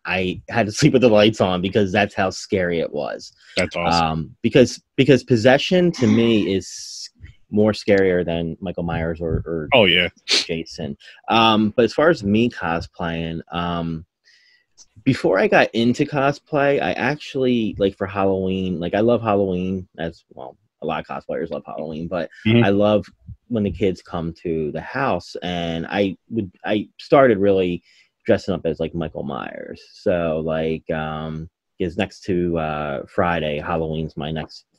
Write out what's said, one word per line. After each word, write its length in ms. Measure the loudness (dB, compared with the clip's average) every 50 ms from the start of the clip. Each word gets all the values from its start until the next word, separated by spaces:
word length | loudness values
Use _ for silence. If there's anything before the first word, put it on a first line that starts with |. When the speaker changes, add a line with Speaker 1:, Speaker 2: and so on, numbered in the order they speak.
| -6
Speaker 1:
I 360 | -4 -2 -2 -2 -2 -4 -6 -8 -4 -2
had 120 | -2 0
to 60 | 0
sleep 220 | 0 2 4 4 6
with 100 | 6 6
the 40 | 6
lights 300 | 6 6 6 6 4 2
on 200 | 0 0 0 0
because 300 | -2 0 0 0 0 2
that's 240 | 2 2 0 0 0
how 160 | -2 -4 -4
scary 480 | -4 -8 -6 -4 -2 0 0 0 0 -2
it 120 | -2 -4
was. 400 | -4 -6 -6 -6 -8 -10 -12 -18 -20 _ _ -8 -6
Speaker 2:
That's 180 | -4 -4 -4 -4
awesome. 300 | -4 -2 0 2 2 2
Speaker 1:
Um, 280 | 0 -2 -4 -6 -8 -8 _
because, 400 | -2 4 6 6 6 6 2 -4 _ _ _
because 280 | 2 4 4 4 4 4
possession 680 | 2 0 4 6 6 4 4 4 0 2 2 2 2 2
to 140 | 2 2
me 440 | 4 4 4 4 4 4 2 2 0 0
Speaker 3:
<sighs> 20 |
Speaker 1:
is 540 | -2 -4 -6 -12 -16 -16 -14 -14 -16 -16 -18 _ _ -20 -20 -20 _ _ _
more 200 | 0 2 2 2 2
scarier 520 | 0 2 4 4 4 6 4 2 2 0
than 320 | 0 -2 -2 -4 -4 -6 -8
Michael 240 | -10 -8 -6 -6 -4
Myers 380 | -4 -4 -2 -2 -4 -4 -4
or, 140 | -4 -4 -4 -4 -4
or 240 | -4 -6 -6 -2 2 4
Speaker 2:
Oh, 120 | 4 6
yeah. 240 | 6 4 2 2 0 -4 _ _
Speaker 1:
Jason. 720 | -2 -2 -2 -2 -4 -6 -6 -8 -10 -10 -10 -8 -8 -10 -12 -16 -20 -20 -12 _ 0
Um, 440 | 4 4 6 6 6 4 2 2 2
but 100 | 2 2
as 80 | 2 2
far 160 | 2 4 4
as 140 | 2 2 0
me 260 | 0 2 2 2 0
cosplaying, 920 | -2 -4 -4 -4 -4 -4 -6 -8 _ -8 -6 -6 -4 -4 -6 -6 -8 -8 -10 -8
um, 520 | -6 -4 -4 -4 -4 -4 -4 -4 -6 -8 -10 -14 _ _ _ _ _ _ _ _ _ _ _ _ _ -20 -20 _ _ -4 0
before 360 | 0 0 2 0 2 2 2
I 80 | 2
got 220 | 4 4 4 4 4 2
into 320 | 0 0 2 2 0 -2
cosplay, 760 | -2 0 0 0 0 0 -2 -6 _ -2 0 2 2 2 2
I 100 | 0 -2 -2
actually, 840 | -2 -2 -2 -4 -4 -8 -8 -4 -2 0 2 2 0 0 -2 -2
like, 180 | 0 0 0 0
for 100 | -2 -6
Halloween, 720 | -4 -2 0 0 0 0 0 -2 -2 -2 -2 -4 -4 -4 -4
like, 140 | -4 -2 0
I 60 | 0
love 220 | 2 2 2 2
Halloween 680 | 2 0 2 2 2 0 -2 -2 -2 -4 -4 -6 -8 -10 _
as 260 | -8 -8 -8 -10 -12 _ _
well. 280 | -20 -18 -18 -18 -18 _ _ _ _ _
A 40 | -8
lot 140 | -6 -6 -6
of 80 | -6
cosplayers 420 | -8 -12 -12 -10 -8 -6 -6 -6 -6
love 140 | -8 -10 -10
Halloween, 420 | -10 -10 -10 -10 -8 -8 -8 -8
but 220 | -6 -6 -6 -6 -8 -10 -4 2
Speaker 2:
Mm-hmm. 180 | 4 4 6 6
Speaker 1:
I 60 | 4
love 360 | 4 4 4 4 4 2 0 -4 -12 _ _ -20 -20 -20 _
when 160 | -6 -4 -2 -2
the 80 | -2
kids 300 | -2 -2 -2 -2 -2 -4
come 320 | -8 -10 -8 -6 -6 -6 -8 -8 -6
to 280 | -6 -4 -4 -4 -6 -6
the 80 | -8
house, 540 | -10 -8 -6 -4 -2 -2 -2 -4 -6 -8 -12 -10
and 460 | -8 -6 -6 -4 -4 -4 -6 -6 -6
I 300 | -4 -2 -2 -2 -2 -4 -8 _ -8
would, 220 | -6 -6 -6 -6 -10 _ -6
I 240 | -4 -4 -4 -4 -6 _ -20
started 380 | -2 2 6 6 6 6 6
really 440 | 4 4 4 4 4 2 0 -2 -4 -8 _ _ _ _ _ _ _ _
dressing 280 | 0 0 0 0 -2 -4
up 120 | -2 -2
as, 140 | -4 -4 -4
like, 140 | -6 -6 -4
Michael 300 | -6 -6 -6 -8 -8 -8
Myers. 580 | -8 -8 -8 -8 -10 -12 -12 -14 -14 -16 -16 -20 -20 _
So, 480 | -6 -2 0 0 0 0 0 -2 -2 -2
like, 460 | -2 -2 -2 -2 -2 -4 -4 -6 -6
um, 580 | -4 -4 -4 -4 -6 -6 -6 -8 -8 -8 -10 -12 _ _ _ _ _ -6
'cause 160 | -6 -4 -4
next 260 | -4 -4 -6 -6 -8 -6
to, 340 | -4 -2 0 0 0 0
uh, 460 | -2 -2 -4 -4 -4 -4 -6 -6 -8 -10
Friday, 520 | -6 -2 0 0 0 0 0 -2 -2 -4 -4
Halloween's 580 | -4 -4 -4 -2 -2 -4 -4 -4 -6 -6 -8
my 140 | -8 -8 -6
next 340 | -6 -8 -8 -10 -14 -20 -20 _ _